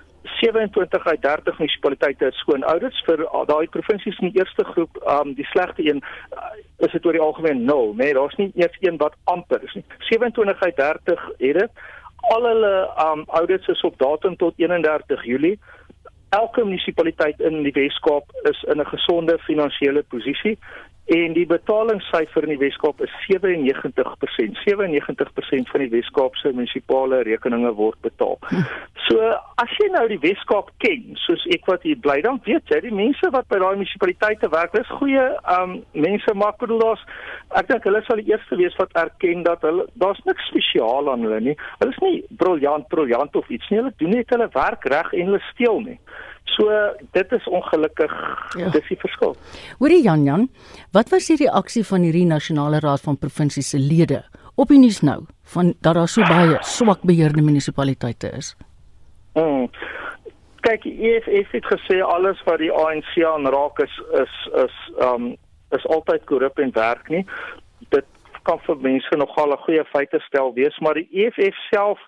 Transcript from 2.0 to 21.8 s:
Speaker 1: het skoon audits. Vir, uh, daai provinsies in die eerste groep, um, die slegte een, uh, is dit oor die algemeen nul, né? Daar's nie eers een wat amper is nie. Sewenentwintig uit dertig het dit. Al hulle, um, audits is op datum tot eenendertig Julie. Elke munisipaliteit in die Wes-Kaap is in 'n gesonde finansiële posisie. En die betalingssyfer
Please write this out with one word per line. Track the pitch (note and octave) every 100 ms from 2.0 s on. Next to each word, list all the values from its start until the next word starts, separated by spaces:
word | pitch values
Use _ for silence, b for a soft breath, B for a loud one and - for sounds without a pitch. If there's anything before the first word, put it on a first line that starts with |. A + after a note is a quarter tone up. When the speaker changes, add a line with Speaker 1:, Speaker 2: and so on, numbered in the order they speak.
| D3+ C3+ C#3
Speaker 1:
het |
skoon | - - C#3
audits. | - E3 B3+ - -
Vir, | B3
uh, | - - C3+
daai | D3+ E3+
provinsies | F3 - G3+ A3 F#3
in | F#3
die | F#3
eerste | F#3+ - F#3
groep, | - D#3+ - -
um, | C#3+ C#3+
die | C3+ C3+
slegte | F#3 F3+ - D#3
een, | C#3+ B B B
uh, | - - - - -
is | -
dit | E3+ F3
oor |
die | D#3+
algemeen | D#3 - D#3+ C3+ A#2+
nul, | D3 G#2+ G#2+
né? | C#3
Daar's | C#3 C#3+ -
nie | G3 F3
eers | E3+ -
een | F#3 D#3+
wat | D3+ -
amper | - F3 - -
is | C3+
nie. | G3+ - B
Sewenentwintig | - A3+ A#3+ A#3+ G3+ F#3
uit | F3+ E3+
dertig | C#3 D3+ - E3+ - -
het | C3 D#3
dit. | A3+ B B B B - F5+
Al | A3+
hulle, | A#3+ A3+ G#3 F#3+ F#3+ -
um, | D#3 D3+ D#3
audits | E3 E3+ F#3 -
is | E3
op | F3 -
datum | C3+ D#3 G3 E3+
tot | E3+ -
eenendertig | E3 F3 D#3 D3+ - C#3
Julie. | A#2 B2+ D#3+ G#3 b b b - - - _
Elke | G3+ A3+ - G#3
munisipaliteit | F#3 - E3+ D#3+ - D#3 D3+
in | D#3+ D#3
die | C#3+
Wes-Kaap | C#3+ C#3 - - D3 - -
is | D3 - -
in | D3
'n | C#3+
gesonde | D#3 - E3+ E3 E3
finansiële | - D3+ D3 - C#3 C#3+
posisie. | - B2 B2 C#3+ G#3+ A3 B B B - -
En | E3+ E3+
die | E3 E3+
betalingssyfer | E3+ - G#3+